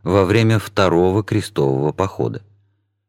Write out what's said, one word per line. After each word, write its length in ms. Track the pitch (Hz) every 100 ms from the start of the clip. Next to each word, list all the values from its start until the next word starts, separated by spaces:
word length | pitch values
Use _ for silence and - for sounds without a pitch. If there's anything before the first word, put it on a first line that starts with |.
во 220 | 82 98
время 340 | 92 107 113 110
второго 640 | - - 95 82 92 98
крестового 680 | 101 104 - - 69 67 73
похода. 500 | 76 95 - 60 55 - _ _ _ _ _